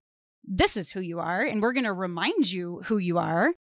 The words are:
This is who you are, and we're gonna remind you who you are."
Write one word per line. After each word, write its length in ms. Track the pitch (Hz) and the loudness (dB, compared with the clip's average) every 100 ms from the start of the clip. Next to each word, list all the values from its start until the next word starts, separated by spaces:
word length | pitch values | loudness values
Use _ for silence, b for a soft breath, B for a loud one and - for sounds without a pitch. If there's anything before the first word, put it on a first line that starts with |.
| _ _ _ _ - | _ _ _ _ -4
This 320 | 185 403 214 | 2 2 2
is 140 | 165 | -4
who 100 | 190 | -6
you 180 | 180 170 | -6 -4
are, 220 | 165 180 | -2 0
and 200 | 277 214 | 0 2
we're 120 | 226 | 2
gonna 180 | 254 233 | 2 0
remind 560 | 185 185 170 214 415 196 | -2 -4 -2 0 2 0
you 300 | 185 175 175 180 | 0 -6 -6 -2
who 120 | 214 | 0
you 180 | 175 170 | 2 0
are." 360 | 160 165 262 349 | 2 2 2 0